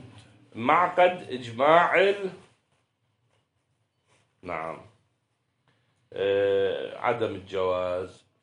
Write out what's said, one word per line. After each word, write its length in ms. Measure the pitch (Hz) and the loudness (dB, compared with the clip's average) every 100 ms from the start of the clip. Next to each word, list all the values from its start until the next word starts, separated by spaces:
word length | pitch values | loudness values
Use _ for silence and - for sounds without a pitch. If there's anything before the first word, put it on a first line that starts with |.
| - - - _ _ 107 | -20 -20 -20 _ _ -4
معقد 720 | 123 165 180 175 180 180 - | 2 4 4 4 4 2 -8
إجماع 720 | 127 120 113 147 170 165 156 | -10 -8 0 6 6 6 4
ال-، 300 | 196 196 190 175 - _ _ _ _ _ _ _ _ _ _ _ _ _ _ _ _ _ _ _ | 2 0 -6 -12 -20 _ _ _ _ _ _ _ _ _ _ _ _ _ _ _ _ _ _ _
نعم، 360 | 90 82 80 73 - _ _ _ _ _ _ _ _ _ _ _ - | -10 -8 -8 -12 -16 _ _ _ _ _ _ _ _ _ _ _ -12
آه، 840 | 92 98 98 101 98 98 71 65 - | -4 0 2 2 2 0 -2 -8 -6
عدم 380 | 117 117 110 98 | -4 -2 -4 -6
الجواز، 880 | 92 95 92 90 90 90 92 - _ _ | -8 -4 -2 -2 -4 -6 -8 -14 _ _